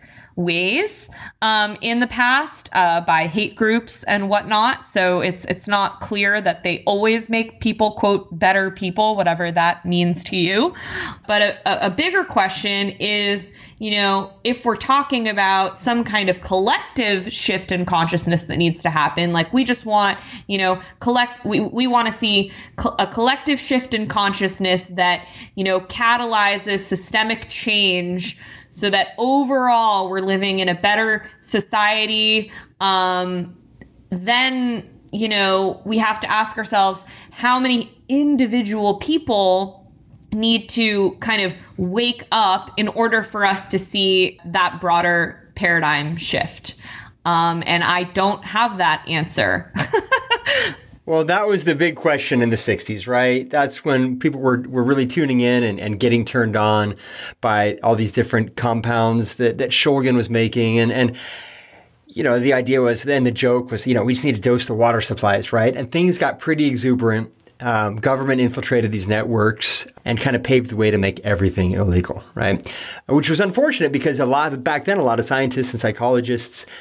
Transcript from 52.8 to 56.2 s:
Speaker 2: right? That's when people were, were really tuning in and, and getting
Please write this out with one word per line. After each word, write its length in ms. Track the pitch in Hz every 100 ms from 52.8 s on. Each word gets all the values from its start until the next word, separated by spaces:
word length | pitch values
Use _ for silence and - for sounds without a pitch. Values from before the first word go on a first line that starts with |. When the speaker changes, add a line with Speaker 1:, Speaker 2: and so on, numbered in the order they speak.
| - 104 104
Speaker 2:
right? 420 | 123 127 127 127
That's 360 | 147 139 -
when 340 | 156 131 131 127
people 220 | 156 135
were, 220 | 131 123
were 200 | 123 127
really 240 | 120 135 127
tuning 320 | 170 143 123
in 240 | 120 123
and, 160 | 117 98
and 220 | 107 101
getting 240 | 120 117